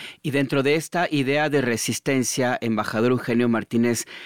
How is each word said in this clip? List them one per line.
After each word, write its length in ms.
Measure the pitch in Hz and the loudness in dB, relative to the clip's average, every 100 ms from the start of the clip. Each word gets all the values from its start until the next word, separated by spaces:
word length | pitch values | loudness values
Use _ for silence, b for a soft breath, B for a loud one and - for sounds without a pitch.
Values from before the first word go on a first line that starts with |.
| B B | B B
Y 80 | 151 | -4
dentro 320 | 139 135 143 | -2 0 2
de 140 | 135 160 | 2 0
esta 320 | - 170 175 | 0 -2 0
idea 400 | 143 131 147 151 | 0 0 0 2
de 120 | 143 | 2
resistencia, 920 | 120 113 - 113 - 135 120 - 123 127 | 2 0 -2 -4 0 0 0 0 0 0
embajador 520 | 117 107 - 110 120 | -2 -2 -2 0 2
Eugenio 360 | 127 - 117 120 | 2 0 2 2
Martínez 560 | 110 104 117 120 113 - B | 0 0 0 2 0 -6 B